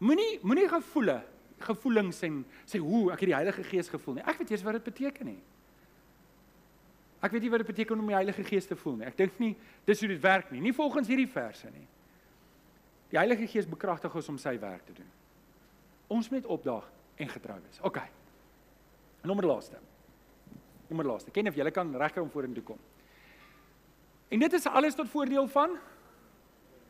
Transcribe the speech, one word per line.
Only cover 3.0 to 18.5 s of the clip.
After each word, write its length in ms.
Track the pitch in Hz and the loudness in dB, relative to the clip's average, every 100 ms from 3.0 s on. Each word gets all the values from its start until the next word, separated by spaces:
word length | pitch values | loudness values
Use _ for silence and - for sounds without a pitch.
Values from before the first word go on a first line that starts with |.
| 180 | 4
ek 100 | 170 | 2
het 60 | 185 | 2
die 60 | 139 | 2
Heilige 260 | 185 190 | 2 -2
Gees 240 | 170 185 160 | -2 -2 -2
gevoel 260 | 156 - 123 | -6 -6 -4
nie." 80 | - | -2
Ek 100 | - | -2
weet 140 | - | -2
eers 120 | 208 | -2
wat 100 | 196 | -2
dit 100 | 220 | -4
beteken 420 | 233 - 277 - 170 | -6 -6 -6 -6 -10
nie. 140 | 92 - - _ _ _ _ _ _ - _ - - - _ - _ _ - | -12 -16 -20 _ _ _ _ _ _ -20 _ -20 -20 -20 _ -20 _ _ -4
Ek 80 | 202 | -2
weet 100 | 226 | -2
nie 80 | 226 | 0
wat 100 | 226 | 0
dit 80 | 220 | 0
beteken 320 | 208 220 220 | -2 -2 -2
om 80 | 214 | 0
die 80 | 196 | 2
Heilige 280 | 185 196 | 2 -2
Gees 240 | 185 196 - | -2 -2 -2
te 80 | 165 | -6
voel 220 | 151 117 | -6 -6
nie. 80 | 123 | -4
Ek 120 | - | 2
dink 220 | 190 - | 2 2
nie 160 | 226 - - - - | -2 -2 -10 -2 0
dis 140 | 214 | 2
hoe 100 | 208 | 0
dit 120 | 165 | 2
werk 300 | 185 190 - | 4 4 2
nie. 80 | 127 | -4
Nie 140 | 208 | -2
volgens 340 | 247 294 269 214 | 0 0 0 2
hierdie 200 | 262 247 | 2 0
verse 420 | 143 113 - - | -2 -6 -8 -18
nie. 160 | 139 - _ _ _ _ _ _ _ - _ _ _ - 156 | -18 -20 _ _ _ _ _ _ _ -20 _ _ _ -2 2
Die 40 | |
Heilige 260 | 214 226 226 | 4 2 0
Gees 200 | 214 160 | -2 -2
bekragtig 440 | 160 190 160 165 160 | -2 -2 -2 -4 -6
ons 120 | 151 | -6
om 60 | 139 | -6
sy 140 | 139 120 | -6 -6
werk 260 | 101 90 - | -8 -12 -14
te 80 | 87 | -20
doen. 120 | - - _ - - _ - - - _ - | -20 -20 _ -20 -20 _ -20 -20 -20 _ -2
Ons 180 | 220 226 | -2 0
moet 120 | 262 - | -4 -2
opdaag 360 | 160 135 110 - - _ - | -4 -2 -4 -6 -18 _ -10
en 80 | 143 | -10
getrou 260 | 120 113 95 | -10 -12 -14
wees. 180 | - - 190 | -16 -6 -4
Okay. 240 | - - - - - - | -4 -8 -16 -20 -20 -20